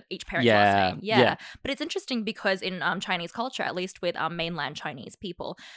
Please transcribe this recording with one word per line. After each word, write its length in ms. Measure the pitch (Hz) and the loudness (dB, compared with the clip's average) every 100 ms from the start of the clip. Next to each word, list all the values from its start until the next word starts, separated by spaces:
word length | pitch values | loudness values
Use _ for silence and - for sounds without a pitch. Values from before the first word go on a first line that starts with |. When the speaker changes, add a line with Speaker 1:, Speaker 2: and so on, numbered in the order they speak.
| - | -8
Speaker 1:
each 180 | 185 - | -12 -4
parent's 180 | 170 117 | 2 6
Speaker 2:
Yeah, 160 | 104 | 8
Speaker 1:
last 300 | 101 98 92 | 8 6 4
name. 80 | 90 | 0
Yeah. 160 | 101 117 | 0 4
Speaker 2:
yeah. 160 | 117 - - - | 4 2 -6 -10
Speaker 1:
But 100 | - | -6
it's 80 | 277 | -4
interesting 420 | 311 381 - 247 | -4 -6 -4 -4
because 400 | 214 - 202 190 | -2 -2 0 0
in, 180 | 185 180 | -2 -2
um, 180 | 151 190 | -2 -2
Chinese 320 | - 180 170 | -2 -2 -4
culture, 320 | - 170 - | -6 -6 -4
at 100 | - | -4
least 260 | 180 185 - | -2 -6 -4
with, 140 | 175 | -4
um, 220 | - 160 170 | -2 -2 -2
mainland 400 | 165 170 139 156 | -4 -4 -6 -6
Chinese 400 | 156 135 - - | -8 -8 -12 -10
people, 420 | 196 - - - - | -10 -8 -8 -10 -14